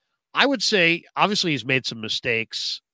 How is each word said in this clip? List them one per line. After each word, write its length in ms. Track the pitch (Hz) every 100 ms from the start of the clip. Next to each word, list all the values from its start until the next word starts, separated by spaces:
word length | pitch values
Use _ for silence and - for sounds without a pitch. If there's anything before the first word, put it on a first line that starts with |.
| _ _ _
I 140 | 139 233
would 160 | 269
say, 400 | - 208 165 170 - -
obviously, 360 | 175 208 180
he's 140 | 143 117
made 200 | 131 -
some 160 | 117
mistakes, 800 | 110 - 131 113 113 - - - _